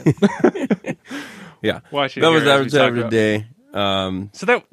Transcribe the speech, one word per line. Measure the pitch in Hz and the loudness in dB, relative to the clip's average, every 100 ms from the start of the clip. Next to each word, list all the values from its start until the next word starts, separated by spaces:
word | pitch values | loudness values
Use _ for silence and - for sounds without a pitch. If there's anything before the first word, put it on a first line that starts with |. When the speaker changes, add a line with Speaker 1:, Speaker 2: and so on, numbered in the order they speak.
Speaker 1:
it. | - 123 202 - - 381 277 202 - - | -2 2 2 2 0 0 -4 -4 -4 -12
<laughs> | - 277 285 - - - | -12 -16 -14 -18 -20 -8
Speaker 2:
Yeah. | 107 - - | -4 -4 -6
Speaker 1:
Watching | 143 139 - | -4 -4 0
Speaker 2:
That | 156 | 2
Speaker 1:
here | |
Speaker 2:
was | 160 | 4
Speaker 1:
as | 147 | 4
we | |
Speaker 2:
average | 139 131 | 2 2
Speaker 1:
talk | 143 | 2
Speaker 2:
average | 131 120 | 2 0
Speaker 1:
about | 117 | -2
Speaker 2:
day. | 113 107 107 110 _ _ | 2 2 0 -4 _ _
Um, | 101 101 98 95 92 101 | -4 -2 -2 -2 -6 -10
Speaker 1:
So | - 190 | -10 -2
that, | 240 - | -2 -4